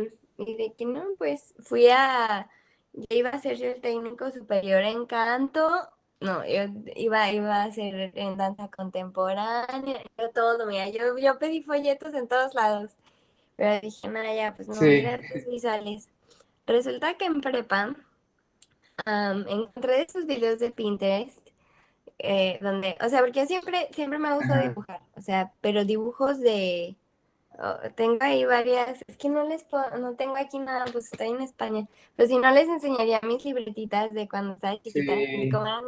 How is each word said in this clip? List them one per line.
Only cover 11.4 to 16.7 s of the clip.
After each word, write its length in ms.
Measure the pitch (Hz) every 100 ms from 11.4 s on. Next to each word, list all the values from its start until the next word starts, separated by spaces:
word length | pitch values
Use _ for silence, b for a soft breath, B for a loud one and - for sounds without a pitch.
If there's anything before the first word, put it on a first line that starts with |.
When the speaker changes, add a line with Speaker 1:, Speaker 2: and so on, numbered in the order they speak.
| 311 320
Speaker 1:
folletos 500 | 294 294 285 277 311
en 140 | 285 240
todos 260 | 254 262 262
lados. 360 | 214 208 208 - _ _ _ _ _ -
Pero 220 | 208 208
dije, 260 | 214 208 202
"No, 140 | 220
ya, 320 | 220 220 214 202
pues, 120 | 202
me 60 | 214
voy 160 | 151 143
a 40 |
ir 80 | 240
a 20 |
Speaker 2:
Sí. 60 | 247
Speaker 1:
artes 300 | - 254 247
visuales". 640 | 240 233 214 208 214 - _ _ _ _ _
Resulta 480 | -